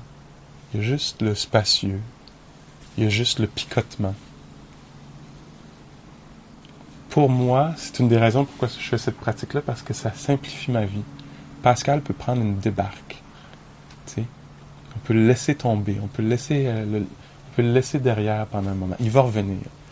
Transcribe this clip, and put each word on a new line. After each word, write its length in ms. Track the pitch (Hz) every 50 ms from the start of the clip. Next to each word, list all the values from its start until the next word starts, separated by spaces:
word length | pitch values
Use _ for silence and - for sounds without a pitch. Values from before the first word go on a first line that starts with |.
| - - - - - - - - - - - - - - -
Il 80 | 104
y 40 | 104
a 20 |
juste 340 | 113 135 147 - - - -
le 140 | 113 107 104
spacieux. 640 | - - - - 113 104 - - - - 98 98 95 110 117 - - - - - - - - - - - - - - - - -
Il 60 | - 110
y 40 | 107
a 20 |
juste 300 | 101 104 120 - - -
le 80 | 110 101
picotement. 640 | - - - - - - 117 - - - 104 95 98 - - - - - - - - - - - - - - - - - - - - - - - - - - - - - - - - - - - - - - - - - - - - - - - - - - - - - - - - - - -
Pour 200 | - 151 147 135
moi, 420 | 127 127 123 123 123 131 147 160 165
c'est 240 | - - - - -
une 80 | 123 120
des 100 | 117 117
raisons 260 | 117 113 107 131 139
pourquoi 240 | 139 - - - 120
je 180 | - - -
fais 120 | - - 110
cette 180 | - - -
pratique-là, 440 | - - - 117 - - - - 139
parce 220 | - - 120 - -
que 120 | - -
ça 180 | - - 113 -
simplifie 580 | - - - 143 135 - - - - - -
ma 140 | 123 117 107
vie. 180 | 98 101 104 104 - - - - - - - - - - - -
Pascal 400 | 127 123 120 - - 143 147 139
peut 120 | - -
prendre 280 | - - - 127 123 113
une 160 | 104 101 98
débarque. 640 | 98 113 101 95 98 101 - - - - - - - - - - - - - - - - - - - - - - -
Tu 80 | - -
sais, 100 | - 110 117 - - - - - - - - - - - - -
on 40 | -
peut 140 | - - 113
le 120 | 110 110
laisser 280 | 113 123 120 - - 147
tomber, 440 | - - 123 113 104 101 101 101 104 104
on 40 |
peut 160 | 101 - - 110
le 60 | 110
laisser, 380 | 120 120 - - 151 143 135
euh, 180 | 127 113 110 110
le, 140 | 104 107 107
on 560 | 101 - - - - - - - - - -
peut 60 | - 120
le 100 | 117 117
laisser 260 | 127 131 - - 156
derrière 480 | 127 127 113 104 104 107 107 107 107
pendant 240 | - - 104 98 98
un 40 | 98
moment. 200 | 95 92 92 92 -
Il 100 | 123 110
va 120 | 110 135 131
revenir 360 | 127 104 107 98 98 95 - - - - - - -